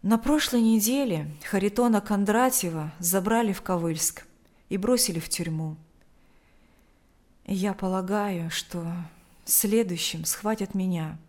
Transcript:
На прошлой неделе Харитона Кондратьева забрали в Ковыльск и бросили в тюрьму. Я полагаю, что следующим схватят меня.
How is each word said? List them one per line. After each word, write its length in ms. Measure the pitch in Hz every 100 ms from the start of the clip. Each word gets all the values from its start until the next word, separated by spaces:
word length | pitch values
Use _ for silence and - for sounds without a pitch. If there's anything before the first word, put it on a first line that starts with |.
На 160 | 185 226
прошлой 440 | 226 302 - 240
неделе 680 | 226 226 208 269 269 170 151 147
Харитона 560 | - 196 202 202 240 214
Кондратьева 920 | 202 202 202 214 254 254 180 160 151 -
забрали 540 | 170 190 190 226 226
в 100 | 190
Ковыльск 640 | - 180 165 160 - - - _ _ _ _
и 60 | 190
бросили 440 | 208 247 247 165
в 80 | -
тюрьму. 480 | - 165 160 160 160 - _ _ _ _ _ _ _ _ _ _ _ _ _ _ _
Я 280 | - 190 202
полагаю, 760 | 196 190 190 185 208 202 180 165
что 420 | - - 175 165 175 160 - _ -
следующим 800 | - - 202 220 208 170 - 165
схватят 500 | 160 - 208 220 190
меня. 420 | 196 185 175 156 160